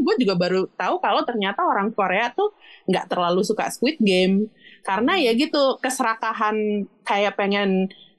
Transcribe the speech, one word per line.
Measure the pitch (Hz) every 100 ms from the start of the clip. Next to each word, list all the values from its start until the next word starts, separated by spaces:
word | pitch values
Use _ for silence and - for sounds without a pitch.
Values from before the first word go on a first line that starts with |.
gue | 294 440
juga | 196
baru | 180 175 185 -
tahu | - 190 349
kalau | 226 247
ternyata | 320 220 190 202
orang | 349 233 202
Korea | 220 185 190 240
tuh | - 415 - - - -
nggak | 180 -
terlalu | 180 175 185
suka | 180 - -
Squid | - 254 320
Game. | 208 185 185 196 214 - - -
Karena | - 196 262
ya | 381 240
gitu, | 233 311 294 269 240
keserakahan | 262 262 233 220 220 220 214 214 214 208 196 _ -
kayak | 202 202 202
pengen | 196 202 202 185 190 - -